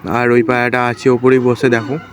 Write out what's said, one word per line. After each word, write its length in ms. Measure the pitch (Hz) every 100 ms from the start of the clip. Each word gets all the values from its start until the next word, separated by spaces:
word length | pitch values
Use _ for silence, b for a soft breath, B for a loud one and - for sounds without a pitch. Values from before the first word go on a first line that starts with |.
| - 113
আর 100 | 120 120
ওই 60 | 113
পায়রাটা 300 | 123 120 123 123
আছে 180 | 117 131 123
ওপরেই 260 | 127 131 123
বসে, 200 | 120 131 120
দেখো। 200 | 107 151 -